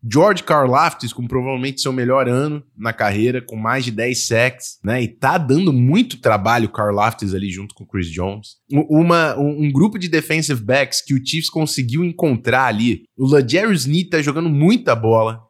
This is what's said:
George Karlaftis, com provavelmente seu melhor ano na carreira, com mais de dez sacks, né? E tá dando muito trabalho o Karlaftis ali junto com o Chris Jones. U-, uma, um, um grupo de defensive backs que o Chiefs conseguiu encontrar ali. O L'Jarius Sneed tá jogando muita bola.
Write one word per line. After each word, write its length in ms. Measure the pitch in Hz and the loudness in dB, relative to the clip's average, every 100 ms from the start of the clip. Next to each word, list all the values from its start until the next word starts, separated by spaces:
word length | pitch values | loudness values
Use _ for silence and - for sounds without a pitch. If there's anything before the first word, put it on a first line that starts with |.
| 117 | 0
George 320 | 113 190 190 | 4 4 2
Karlaftis, 680 | - 156 131 127 165 - 120 | 0 2 2 2 0 -2 -12
com 120 | - 120 | -10 -6
provavelmente 520 | 127 127 131 131 131 | -4 -4 -4 -6 -4
seu 140 | 143 | -4
melhor 340 | 131 123 135 123 | -2 0 2 2
ano 340 | 123 147 147 139 _ | 0 -2 -6 -10 _
na 160 | 110 | -8
carreira, 480 | 113 107 101 117 123 | -2 -2 0 0 -2
com 140 | 123 110 | -6 -6
mais 300 | 110 127 123 | -2 -2 -2
de 60 | |
dez 340 | 107 120 123 - | -4 -4 -4 -2
sacks, 520 | 113 123 127 - - | 2 2 -2 -18 -10
né? 180 | 95 123 | -4 -2
E 60 | 117 | -4
tá 300 | - 131 175 | -2 0 0
dando 340 | 143 139 190 | 2 2 4
muito 460 | 131 123 175 247 - | 2 4 2 0 0
trabalho 480 | - 107 101 120 110 | 0 2 2 0 0
o 60 | |
Karlaftis 640 | - 104 101 107 - 101 | -2 -2 0 0 -2 -6
ali 160 | 92 98 | -4 -6
junto 220 | 92 101 | -8 -12
com 100 | - | -18
o 40 | 98 | -10
Chris 240 | 101 87 | -6 -6
Jones. 460 | 80 92 101 107 - _ | -6 -6 -6 -16 -20 _
U-, 280 | 139 156 156 | -2 2 2
uma, 380 | 170 170 160 131 | 4 4 2 0
um, 280 | 143 147 151 | -2 0 0
um 60 | |
grupo 260 | 135 202 208 | 2 2 0
de 120 | 175 | -2
defensive 520 | 160 151 160 156 131 | -2 0 -2 -2 -4
backs 400 | 104 135 135 - | 0 0 0 -4
que 120 | - | -2
o 120 | 135 135 | -4 -2
Chiefs 240 | 160 160 | -6 -4
conseguiu 540 | 165 156 - 123 135 | -4 -4 -2 -4 -2
encontrar 640 | 180 165 165 117 - 127 131 | -4 -2 0 0 0 0 0
ali. 380 | 104 120 101 - - | 0 0 -2 -8 -4
O 100 | 131 | 2
L'Jarius 540 | 147 127 156 220 185 | 4 4 0 2 0
Sneed 280 | 127 156 185 | 0 -2 0
tá 120 | 165 | -2
jogando 280 | 147 143 170 | -2 -2 0
muita 440 | 143 160 233 - 117 | 2 4 2 2 0
bola. 460 | 110 113 110 117 _ | 4 2 2 -4 _